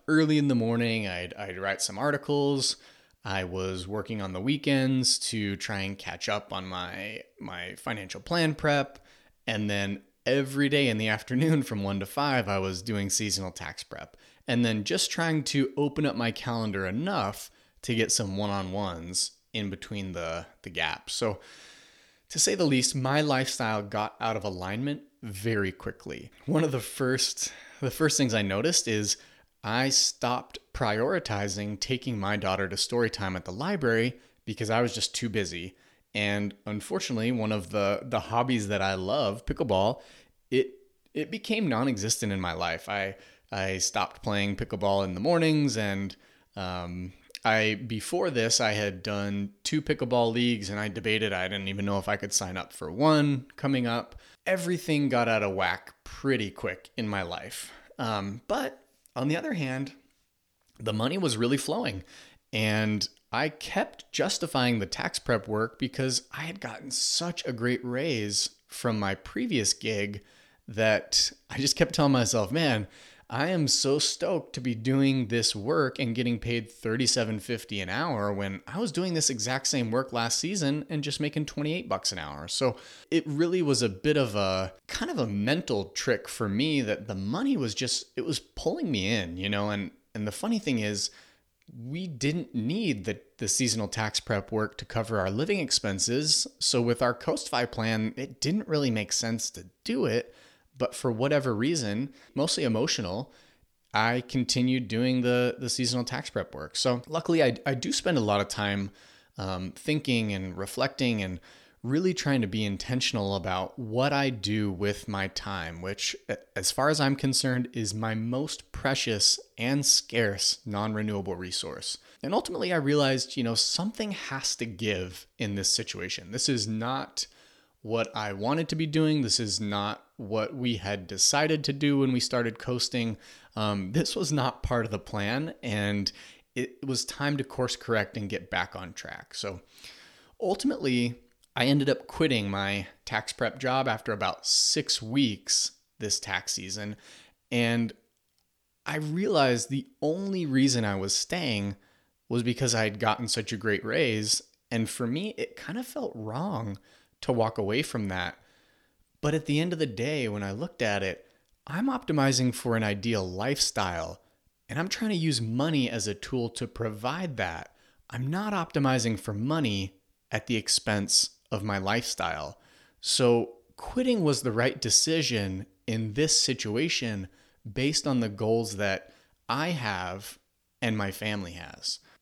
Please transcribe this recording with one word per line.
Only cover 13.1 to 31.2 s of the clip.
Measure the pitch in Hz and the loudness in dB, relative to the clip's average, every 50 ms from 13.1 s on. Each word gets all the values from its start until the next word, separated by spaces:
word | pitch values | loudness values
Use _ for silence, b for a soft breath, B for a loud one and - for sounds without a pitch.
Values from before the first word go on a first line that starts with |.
| - - 110 104 92 95 95 92 | 0 0 0 0 -2 -2 -4 -6
tax | - - 90 - - - | -8 -10 -10 -10 -10 -12
prep. | - - - - - - - b b b b b b | -14 -12 -12 -14 -14 -16 -18 b b b b b b
And | - 120 120 | 0 2 2
then | 120 113 110 107 101 | 4 4 2 0 0
just | - 165 185 - - | 0 0 0 0 -2
trying | - - 165 165 156 151 135 | -2 -2 0 0 0 0 0
to | - - 143 135 135 - 143 | 0 2 2 2 2 0 0
open | 143 139 143 151 151 | 0 0 0 0 0
up | 139 - | 0 0
my | 110 120 117 | 0 -2 -2
calendar | 107 - - 127 117 117 110 107 98 98 95 | -2 -4 -4 -4 -2 -2 -2 -2 -2 -2 -2
enough | 92 98 120 160 190 202 151 101 98 101 - - - b b b b b b | -2 -2 -2 -2 -2 0 0 -2 -2 -4 -6 -12 -16 b b b b b b
to | - - 117 | -4 -2 0
get | 113 110 107 | 2 2 2
some | - - 110 98 95 | 2 0 0 -2 -2
one-on-ones | 98 104 101 101 98 92 92 92 101 101 92 85 82 85 87 92 - - - - _ _ _ | -2 -2 0 -2 -2 -4 -4 -4 -2 -2 -4 -4 -6 -8 -6 -4 -2 -2 -4 -6 _ _ _
in | - 110 104 98 | -6 -4 -4 -4
between | 95 - - - 110 101 95 95 | -6 -8 -10 -8 -8 -6 -6 -6
the, | 87 87 85 82 82 85 85 - - _ | -6 -6 -4 -4 -4 -6 -8 -12 -16 _
the | - 107 | -16 -8
gaps. | 82 82 82 78 - - - - - | -4 -2 -2 0 -2 -4 -6 -8 -4
So | - 120 110 101 B B B B B B B B B B B B B B B B B B - | -2 -2 -2 -2 B B B B B B B B B B B B B B B B B B -6
to | - 151 | 0 2
say | - 202 202 | 2 2 4
the | 185 170 | 4 4
least, | 147 135 127 123 - - | 4 4 4 2 2 0
my | 135 127 131 143 151 | 0 0 2 2 2
lifestyle | 156 147 135 131 127 - - - 123 110 110 104 | 2 4 2 2 2 0 -2 -2 0 0 0 0
got | 104 101 104 104 107 - - - | -2 -2 -2 -2 -2 -2 -4 -4
out | 117 113 110 | -2 -2 -2
of | 107 98 | -2 -2
alignment | 101 92 90 90 95 101 113 135 143 147 - - - _ _ | -4 -4 -4 -4 -4 -4 -2 -2 -4 -4 -6 -10 -16 _ _
very | - 110 98 95 104 117 110 104 98 95 | -12 -10 -8 -4 -2 0 0 2 0 0
quickly. | - - - 98 - - - - 69 - - - - - - | -4 -6 -8 -10 -10 -10 -10 -10 -10 -10 -12 -14 -20 -10 -4
One | 143 143 156 160 | 0 2 2 2
of | 151 | 2
the | 131 123 | 0 -2
first, | - - - - 135 127 131 123 - - - - - - B B B B B B | -4 -6 -4 -2 0 0 2 2 0 0 -2 -4 -6 -6 B B B B B B
the | 139 127 | -6 -4
first | - - 160 147 - | 0 2 2 4 4
things | - 139 120 113 | 4 2 4 4
I | 107 | 2
noticed | 101 98 95 101 123 165 170 - - 117 | 2 2 2 2 2 2 2 2 2 2
is | 110 107 104 98 - B B B B B B B _ _ | 0 0 0 0 -2 B B B B B B B _ _
I | - 104 110 123 135 135 | -4 -2 0 0 2 4
stopped | 135 - - - - - - 120 123 127 - - - - - _ | 4 4 4 2 0 -2 -2 0 0 -2 -4 -8 -14 -18 -16 _
prioritizing | - - 127 107 104 110 120 143 190 175 | -4 0 0 2 2 2 2 2 0 0